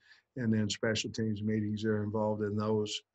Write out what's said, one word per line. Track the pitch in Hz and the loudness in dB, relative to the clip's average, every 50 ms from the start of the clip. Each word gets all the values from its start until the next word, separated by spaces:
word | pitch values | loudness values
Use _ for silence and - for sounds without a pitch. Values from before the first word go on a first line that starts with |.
| _ - - - _ _ - | _ -20 -20 -20 _ _ -8
and | 131 120 110 110 | -2 0 2 2
then | 110 107 101 | 2 2 0
special | - - - 113 107 107 - 113 | -2 -2 0 0 0 0 -2 -4
teams | - - 110 110 104 101 107 | -2 -2 -2 -2 -2 -2 0
meetings, | 110 110 107 104 104 107 101 107 | 0 0 0 0 0 -2 -2 0
they're | 110 107 104 104 | 0 2 2 0
involved | 104 104 107 107 107 107 104 | 0 0 0 0 0 0 0
in | 107 101 104 | -2 -2 0
those, | 107 107 110 110 107 107 104 - - - _ | 0 0 2 2 2 0 -2 -4 -8 -10 _